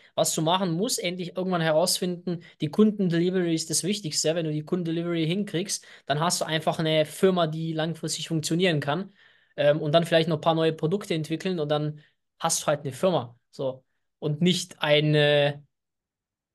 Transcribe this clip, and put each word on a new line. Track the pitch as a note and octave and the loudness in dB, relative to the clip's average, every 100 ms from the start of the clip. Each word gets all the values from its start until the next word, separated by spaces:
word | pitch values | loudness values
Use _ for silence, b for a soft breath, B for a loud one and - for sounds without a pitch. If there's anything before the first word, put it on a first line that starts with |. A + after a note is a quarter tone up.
| b - | b -2
Was | D#3+ | -2
du | - | 0
machen | D#3+ F#3 F#3+ | 0 0 0
musst, | E3 A#3 - | -2 -2 -2
endlich | F3+ F3+ F3 - | -4 -6 -8 -6
irgendwann | F#3 F3 | -2 0
herausfinden, | D#3+ D#3 F#3 - F#3 F3 F3+ E3+ B B | 2 2 2 0 -2 -4 -6 -8 B B
die | D3+ | -4
Kundendelivery | - G#3+ G#3 F#3 E3+ F3 F#3+ E3+ | 4 4 4 0 2 2 0 0
ist | D#3+ - | -2 -2
das | D3+ | -4
Wichtigste. | E3 G#3 D#3 - D3+ | -2 -4 -4 -2 0
Wenn | E3+ D#3+ | 0 -2
du | |
die | D3+ | -4
Kundendelivery | D3+ F3+ E3 E3 E3+ E3+ D#3+ | -2 -4 -2 -4 -2 -2 0
hinkriegst, | F#3+ G3+ - G#3 - B B - | -2 -2 -4 -4 -8 B B -4
dann | C#3+ | 0
hast | E3 F3 | 0 0
du | |
einfach | - D#3+ D#3+ D#3 | -2 -2 0 0
eine | D#3+ D#3 D3+ | 2 2 2
Firma, | - F#3+ F#3 D#3+ | 2 2 4 0
die | D#3+ E3 | -2 -6
langfristig | D#3 D#3+ D#3+ D#3+ - D#3 | -4 -4 -4 -6 -6 -4
funktionieren | D#3+ D3+ D#3+ F#3 D3+ | -4 0 2 2 2
kann. | C#3 D3+ G3+ b b b b - | 0 -4 -4 b b b b 0
Ähm, | D3 D3+ | 2 4
und | D#3 | 4
dann | D#3+ E3 | 2 4
vielleicht | E3 D#3+ | 2 2
noch | D#3 | 0
ein | |
paar | E3+ E3 | 0 2
neue | D#3+ | 2
Produkte | D#3+ D#3 G3 - | 0 -2 -2 -2
entwickeln | E3 D3+ D#3+ F#3+ F3+ | -4 -2 -4 -4 -4
und | D3+ | -2
dann | D3+ D3+ D3+ B B _ - | -2 -2 -8 B B _ -4
hast | E3 - | -2 -2
du | - | 0
halt | D3 | -2
eine | C#3 | -2
Firma. | B2 F#3 D#3+ A#2+ - _ | -2 0 0 -2 -12 _
So. | - C3+ C3 _ _ _ - | -8 -6 -6 _ _ _ -8
Und | D3+ D3 | -4 0
nicht | F3 F3+ - - | 2 2 -2 -2
eine, | D3+ D3 D3+ D3+ D3 D3 C#3+ C#3+ - _ _ _ _ _ _ _ _ | 4 4 6 4 4 4 2 -2 -14 _ _ _ _ _ _ _ _